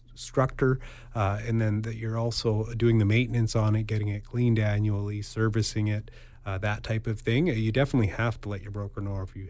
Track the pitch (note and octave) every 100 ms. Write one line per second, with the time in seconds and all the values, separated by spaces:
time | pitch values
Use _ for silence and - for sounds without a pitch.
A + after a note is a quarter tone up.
0 | - - - - B2+ - C3+ C3 - -
1 | - A2+ G2 G#2 A#2 A2+ A2 G#2 A2 A2+
2 | A2+ A2+ A#2 - A#2 G#2+ A2 A2+ A#2 A2+
3 | G2+ A2+ A#2+ A#2 A2+ A#2 G#2+ G#2+ A2 G#2+
4 | G#2 G#2 - A#2+ B2 A2+ G#2 G#2 G#2+ G2+
5 | G#2 G#2 G2+ A2 A2 A2 G#2 A2 G#2+ G#2+
6 | - - - - G2+ F#2+ G#2 G#2+ - A2
7 | A2+ G#2 - B2 F3 A2 A2 A#2 C3+ C3
8 | G#2 - A#2 A2 G2+ G2+ G2+ G2+ G2+ -
9 | G2 F#2+ F#2+ G2+